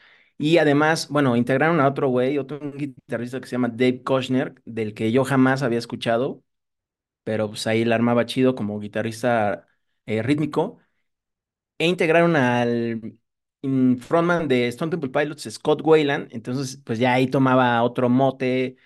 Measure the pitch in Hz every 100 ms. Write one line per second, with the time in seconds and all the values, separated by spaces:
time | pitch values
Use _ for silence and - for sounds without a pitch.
0 | _ _ _ - 151 165 151 143 156 160
1 | - 147 135 120 120 135 156 170 135 139
2 | 143 123 127 143 131 147 143 139 143 123
3 | - 117 123 127 - 123 123 113 127 127
4 | - 131 127 127 147 - - 113 107 104
5 | 113 127 127 139 131 131 135 117 117 120
6 | 120 117 143 - _ _ _ _ _ _
7 | _ _ - 110 107 107 117 113 117 113
8 | 120 120 113 135 127 127 104 104 104 110
9 | 113 110 127 117 104 - - _ _ _
10 | - 110 110 147 151 156 190 - _ _
11 | _ _ _ _ _ _ _ - 160 180
12 | 170 165 170 160 123 120 120 117 117 113
13 | 110 - _ _ _ _ 135 135 127 123
14 | - 165 170 170 - 127 120 120 165 175
15 | 131 147 151 147 113 - 151 151 147 160
16 | 139 147 196 127 117 131 131 135 - 113
17 | 123 127 131 139 131 127 123 117 120 123
18 | 123 123 135 131 127 127 127 127